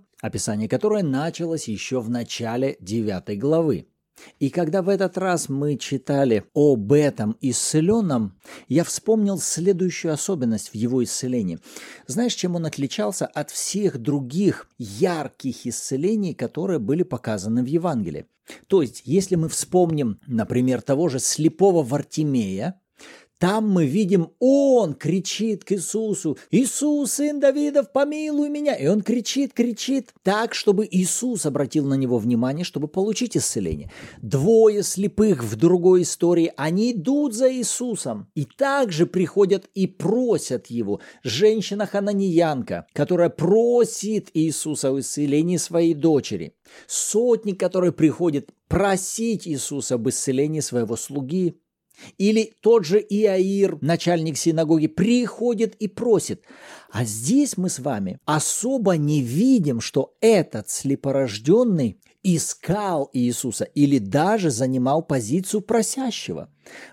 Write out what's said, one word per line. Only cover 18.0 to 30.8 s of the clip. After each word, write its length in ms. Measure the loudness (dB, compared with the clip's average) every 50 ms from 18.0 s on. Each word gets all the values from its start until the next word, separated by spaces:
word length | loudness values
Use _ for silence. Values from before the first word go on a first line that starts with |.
| -4 -4 -6 -10 -12 _ _ _ _ _ -20 -20 _ _
То 140 | 2 2
есть, 200 | 2 0 -4 -12 -6
если 300 | 0 0 0 2 2 0
мы 140 | 0 0 -2
вспомним, 720 | -4 -6 -6 0 2 2 2 2 2 -2 -2 -2 -4 -6 _ -4
например, 520 | -2 -2 -2 0 0 0 2 2 0 -2
того 280 | 0 -2 0 0 0 0
же 100 | -2 -2
слепого 640 | -2 -2 -2 0 0 0 2 4 4 4 4 4
Вартимея, 960 | 2 0 -2 -4 -4 -4 -4 -2 -2 0 0 0 0 -2 -4 -4 -4 -6 -8 -10 _ _ _ _ -20 -20 -20 -20 _ _ _ _
там 280 | 0 0 2 2 2 2
мы 160 | 4 4 2
видим, 460 | 2 2 0 2 4 2 2 2 0 _ _
он 560 | 4 4 4 6 6 6 4 4 4 2 -2
кричит 680 | -4 -2 0 0 0 -2 -4 -4 -4 -2 -2 -2 -4 -2
к 80 | -4
Иисусу: 640 | -2 -2 -2 -4 -4 -4 -2 -2 -4 -2 -2 -4 -6 -6 -6 _
«Иисус, 640 | 2 2 2 2 -2 -2 0 0 0 0 0 -2 -2
сын 260 | -2 -2 -2 0 2
Давидов, 520 | 2 2 4 4 0 2 2 0 0 2
помилуй 560 | _ 0 0 0 -2 -6 -4 -2 -2 -2 -2 -2
меня!» 260 | -2 -2 -2 -2 -2
И 120 | 0 0
он 160 | 2 2 2
кричит, 500 | 0 0 -2 -2 -2 -4 -2 -2 -2 -2
кричит 600 | 0 -2 -2 -2 -2 -6 -4 -2 -2 -2 -4 -6 _ _
так, 320 | _ 0 0 0 -2 -2 -4
чтобы 340 | -2 2 2 2 2